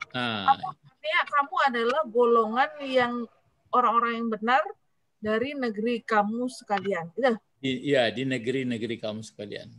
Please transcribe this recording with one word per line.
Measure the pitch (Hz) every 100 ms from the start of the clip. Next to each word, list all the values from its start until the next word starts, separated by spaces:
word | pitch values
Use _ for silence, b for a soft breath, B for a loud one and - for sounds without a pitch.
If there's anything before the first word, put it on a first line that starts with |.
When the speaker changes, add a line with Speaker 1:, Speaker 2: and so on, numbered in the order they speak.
| -
Speaker 1:
Ah. | 127 123 107 185
Speaker 2:
Kamu, | 175 -
artinya | - _ _ 605 349 277
kamu | 294 277 339 285
adalah | 233 233 285 269
golongan | 226 240 240 220 233 294 302
yang | 277 262 240 240 226 _ _ _ _
orang-orang | 247 240 233 233 233
yang | 233
benar | 208 220 262 381 - _ _ _ _
dari | 214 220 262
negeri | 294 240 208 226 233
kamu | - 214 208 233 254
sekalian. | - - 196 196 180 165
Gitu? | - 247 220 _ _
Speaker 1:
Di, | 135 127 147
iya, | 135 117
di | 104
negeri-negeri | 135 127 113 131 127 117 113 117
kamu | 110 107
sekalian. | 110 - 107 - 113